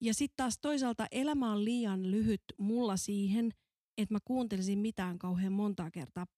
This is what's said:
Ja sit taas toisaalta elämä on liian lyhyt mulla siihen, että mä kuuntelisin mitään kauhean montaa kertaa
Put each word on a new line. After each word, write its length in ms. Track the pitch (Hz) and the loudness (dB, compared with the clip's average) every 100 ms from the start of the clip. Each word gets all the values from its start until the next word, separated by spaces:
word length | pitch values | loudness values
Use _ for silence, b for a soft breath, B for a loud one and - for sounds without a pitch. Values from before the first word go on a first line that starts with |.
Ja 120 | 233 | -2
sit 200 | 220 285 - | 0 -2 0
taas 220 | 254 - | -2 -2
toisaalta 460 | 294 285 254 226 - | 0 2 0 0 -2
elämä 400 | 247 294 294 233 | -2 0 2 2
on 140 | 208 214 | 2 2
liian 460 | 240 220 190 185 | 2 0 0 2
lyhyt 300 | 208 220 202 - - | 2 2 0 -2 -4
mulla 400 | 202 233 226 190 | 0 2 2 0
siihen, 540 | - 202 196 220 233 - _ _ _ - | -2 -2 2 2 0 -4 _ _ _ -4
että 160 | 202 208 | -2 -2
mä 40 | - | 0
kuuntelisin 540 | 254 233 190 190 202 | -2 0 -2 0 0
mitään 400 | 220 208 185 175 | 0 -2 -4 -4
kauhean 340 | 180 180 190 | -2 0 2
montaa 380 | 196 208 185 165 | 2 0 -2 -6
kertaa 340 | 170 131 180 180 | -8 -8 -8 -10